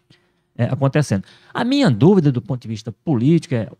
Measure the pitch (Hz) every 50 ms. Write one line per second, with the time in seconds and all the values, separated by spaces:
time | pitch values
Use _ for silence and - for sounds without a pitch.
0 | _ _ _ _ _ _ _ _ _ _ _ - 120 - - - 135 139 - 151
1 | 147 - - 98 95 - - _ _ _ - - 240 240 269 285 277 202 120 98
2 | 120 165 208 190 151 147 131 123 - - 139 120 - 107 113 107 - - 107 -
3 | _ - 156 113 113 143 170 165 - - 139 117 104 - -